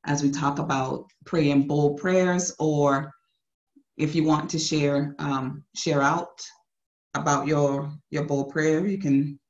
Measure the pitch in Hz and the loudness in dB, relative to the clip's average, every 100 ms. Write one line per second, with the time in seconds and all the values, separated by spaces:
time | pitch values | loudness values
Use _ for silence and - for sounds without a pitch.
0 | 147 143 143 - 143 143 - 135 131 139 | -2 0 0 0 -2 -2 -2 -2 -2 -6
1 | - _ - 170 147 139 139 147 147 143 | -10 _ -4 0 4 4 2 2 2 0
2 | 185 185 180 180 180 - 156 147 143 139 | 2 2 4 2 -2 -2 0 2 2 2
3 | 147 _ _ _ _ _ _ _ _ - | -2 _ _ _ _ _ _ _ _ -4
4 | 151 160 156 151 - 160 - 156 143 143 | 0 2 2 2 0 -4 -2 0 2 0
5 | 147 - 147 135 131 143 - - 165 143 | -2 -6 -4 -4 -4 -10 -14 -6 -2 2
6 | 139 170 170 - - - _ _ _ _ | 2 0 -6 -14 -20 -20 _ _ _ _
7 | _ 143 151 143 143 151 143 139 147 - | _ -4 0 0 2 2 2 0 -6 -12
8 | _ 151 151 139 139 160 156 156 202 196 | _ -6 -2 -2 -2 0 2 2 0 -2
9 | 156 139 147 143 | 2 2 2 -6